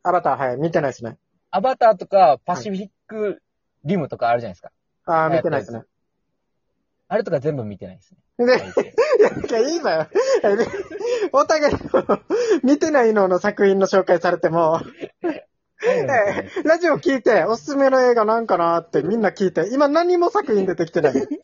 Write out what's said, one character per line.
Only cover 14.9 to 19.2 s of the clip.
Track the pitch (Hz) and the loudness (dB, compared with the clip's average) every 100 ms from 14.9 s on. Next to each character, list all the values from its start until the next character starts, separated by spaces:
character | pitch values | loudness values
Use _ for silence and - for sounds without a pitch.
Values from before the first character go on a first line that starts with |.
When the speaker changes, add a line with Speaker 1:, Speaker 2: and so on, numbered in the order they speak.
| - - _ 349 294 - _ _ - 453 508 | -14 -16 _ -8 -8 -12 _ _ -4 -2 0
Speaker 2:
う | 349 | 0
な | 254 202 | 0 0
ん | - | -2
で | - | -8
す | 392 | -4
ね。 | 302 | 0
Speaker 1:
え、 | |
ラ | 339 | 2
ジ | 339 | 2
オ | 240 | 0
聞 | 359 269 | 0 0
い | |
て、 | 269 208 170 | 2 2 2
お | 226 | -2
す | - | -4
す | 277 | 0
め | 269 | 2
の | 262 | 4
映 | 247 | 4
画 | 233 214 | 2 2
な | 226 | 0
ん | 220 | 0
か | 180 | 0
な | 170 170 | 2 0
っ | 165 | -2
て | 156 | -4
み | 165 | -2
ん | 226 | 0